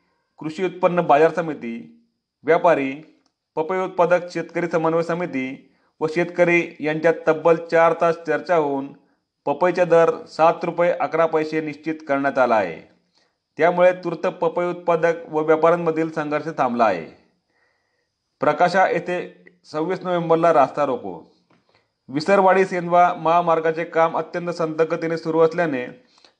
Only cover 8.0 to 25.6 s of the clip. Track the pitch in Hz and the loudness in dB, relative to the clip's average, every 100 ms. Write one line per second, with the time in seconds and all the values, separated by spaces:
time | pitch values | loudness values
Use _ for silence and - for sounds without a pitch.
8 | 170 165 - 147 - 170 147 139 139 - | 0 0 -4 -4 0 0 0 -4 -8 -14
9 | _ _ _ _ - 143 180 180 175 165 | _ _ _ _ -6 0 0 0 4 4
10 | 165 - - - 160 170 175 170 175 - | 4 0 -8 0 2 2 -4 -2 -2 0
11 | 139 160 165 160 156 156 156 143 160 156 | -2 0 0 0 -2 -4 -6 -8 -10 -8
12 | - 139 139 127 123 113 92 82 - _ | -4 -2 0 2 2 2 0 -6 -18 _
13 | _ _ _ _ _ - 165 175 180 180 | _ _ _ _ _ 0 0 4 2 2
14 | 170 170 185 175 165 165 175 175 175 170 | -4 -6 -6 -4 -4 -2 -4 -4 -2 0
15 | 165 165 - 151 156 156 165 175 165 156 | 0 -2 -6 -4 0 2 4 2 0 -2
16 | 160 156 147 147 143 156 131 120 110 90 | -4 -6 -6 -6 -6 -4 -2 2 2 0
17 | 78 - _ _ _ _ _ _ _ _ | -6 -18 _ _ _ _ _ _ _ _
18 | _ _ _ _ 143 151 175 190 185 170 | _ _ _ _ -2 2 2 4 2 0
19 | 175 180 - - _ _ _ 151 165 180 | -4 -6 -8 -16 _ _ _ -6 -4 -6
20 | 175 175 165 165 170 156 135 - 143 120 | -4 -4 0 2 4 4 2 0 -2 -4
21 | 101 85 - _ _ _ _ _ _ _ | -8 -14 -16 _ _ _ _ _ _ _
22 | - 135 156 196 190 185 190 180 175 175 | -10 -6 2 4 4 4 2 -2 0 4
23 | 175 165 160 170 170 160 160 160 165 165 | 4 2 0 2 2 0 0 -4 -4 0
24 | 165 139 160 180 175 170 160 156 160 170 | 0 0 -6 -8 -8 -6 -6 -2 -2 -2
25 | 165 165 170 160 160 170 | -4 -6 -2 2 2 2